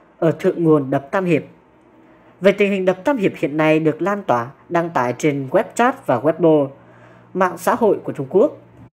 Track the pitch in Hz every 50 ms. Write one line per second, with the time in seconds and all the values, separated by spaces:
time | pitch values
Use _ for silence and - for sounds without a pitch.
0 | _ _ _ - - 160 - - - 185 - 156 170 156 156 147 135 131 143 139
1 | - - - 196 190 175 165 131 117 - - _ _ _ _ _ _ _ _ _
2 | - _ _ _ _ _ - - 175 196 196 196 208 196 202 190 185 185 185 -
3 | - 294 285 240 190 165 - - - 143 143 156 156 156 156 160 160 151 139 -
4 | 170 196 208 202 190 - 127 120 117 131 - _ _ - 175 170 170 170 165 139
5 | 123 120 123 127 - 156 139 139 135 131 135 185 180 - - - 233 254 269 -
6 | - - 135 113 120 151 165 - 175 160 156 151 139 131 - - - - - -
7 | - - - - - - - 185 190 180 190 - - 202 214 - 233 208 160 -
8 | - - 123 - 139 131 - 190 247 302 - - - - - - - - _